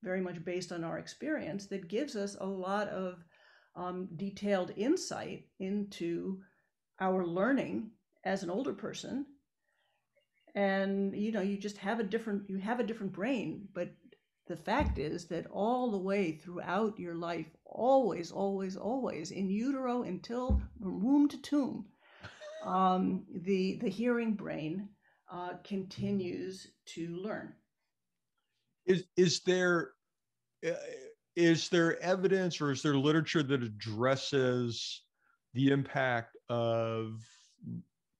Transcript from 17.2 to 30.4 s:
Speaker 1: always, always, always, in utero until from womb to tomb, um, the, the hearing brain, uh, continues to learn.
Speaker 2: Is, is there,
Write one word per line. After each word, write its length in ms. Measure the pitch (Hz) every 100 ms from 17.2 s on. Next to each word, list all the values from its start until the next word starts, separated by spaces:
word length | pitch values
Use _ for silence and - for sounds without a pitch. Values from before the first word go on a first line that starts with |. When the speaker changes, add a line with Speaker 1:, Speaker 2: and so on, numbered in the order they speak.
| 170 170 160 - -
Speaker 1:
always, 640 | - 233 269 226 170 170
always, 460 | - 196 196 190 190
always, 540 | 196 262 240 - 165
in 180 | - 190
utero 540 | 202 254 269 254 247
until 580 | 220 180 - 240 254 - - -
from 220 | 190 180
womb 240 | 226 285 294
to 140 | -
tomb, 440 | - 285 247 - - _ _ - - - 587 622
um, 640 | 208 185 190 185 190 185 - 185
the, 360 | 170 190 185 -
the 80 | 240
hearing 440 | - 240 233 226
brain, 560 | 202 160 156 156 185 202 - _ _ -
uh, 220 | 180 180 -
continues 1040 | - 196 190 - 196 202 175 180 185 190 - _ -
to 300 | - 170 170
learn. 360 | 208 190 - - _ _ _ _ _ _ _ _ _ _ _ _ 180
Speaker 2:
Is, 200 | 185 - -
is 240 | 180 -
there, 480 | - 180 180 175 - - _ _ _ _